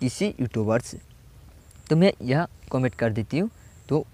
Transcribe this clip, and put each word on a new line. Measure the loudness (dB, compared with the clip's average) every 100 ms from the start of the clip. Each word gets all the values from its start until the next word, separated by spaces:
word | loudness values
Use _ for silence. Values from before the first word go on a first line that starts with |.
किसी | -4 -2 -4 -2
यूट्यूबर | -4 -2 0 0
से, | -2 -12 -20 -20 -20 -20 -20 -20 -20 -20 0
तो | 4
मैं | 4 2
यह | 0 0 0 -8 -6
कमेंट | -2 -2
कर | 0 0
देती | 0 -2 -2
हूँ। | -2 -6 -20 -20 -2
तो | -2 -2